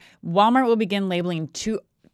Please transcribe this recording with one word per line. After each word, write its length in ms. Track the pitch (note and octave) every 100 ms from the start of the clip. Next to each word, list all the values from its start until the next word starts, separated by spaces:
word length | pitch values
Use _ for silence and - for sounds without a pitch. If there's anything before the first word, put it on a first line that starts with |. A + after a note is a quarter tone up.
| - _
Walmart 440 | E3+ F3 G#3+ B3+ B3
will 80 | A3+
begin 340 | G3+ G3+ G3
labeling 380 | F3 F3 E3 D3+
two, 300 | - A3 A3 - _ _